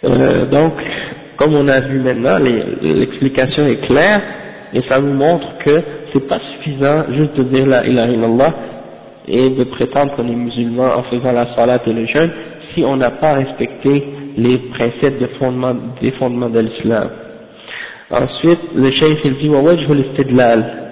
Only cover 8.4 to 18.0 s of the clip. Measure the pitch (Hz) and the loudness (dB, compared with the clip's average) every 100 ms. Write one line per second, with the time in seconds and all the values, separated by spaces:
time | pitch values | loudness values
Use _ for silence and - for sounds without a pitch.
8.4 | 143 165 - - - - - - - 110 | 2 0 -12 -14 -18 -20 -20 -20 -2 2
9.4 | 131 131 127 - 127 143 143 139 120 120 | 2 2 -4 -2 -2 0 -2 -2 -4 -4
10.4 | 120 117 117 120 127 120 117 123 127 120 | -4 -4 -4 0 0 0 -2 -4 0 0
11.4 | 120 - 117 123 120 113 113 147 165 - | 0 0 2 2 0 -4 -2 0 0 -2
12.4 | - - - - 131 135 123 - 156 139 | -16 -18 -10 -2 0 2 0 0 0 2
13.4 | 135 - 117 - 135 143 143 - - - | -2 -4 -8 -2 2 2 0 -12 -10 -2
14.4 | 120 127 - - 120 - 143 131 123 - | 2 2 -2 -4 -4 0 -2 0 -6 -2
15.4 | 131 127 127 120 117 127 117 131 131 120 | -4 -2 -2 -4 -6 -4 -4 -2 -4 -2
16.4 | 120 113 110 - 113 113 - - - - | 0 0 0 -2 -2 0 -2 -8 -18 -20
17.4 | - - - - - - | -20 -20 -18 -16 -16 -18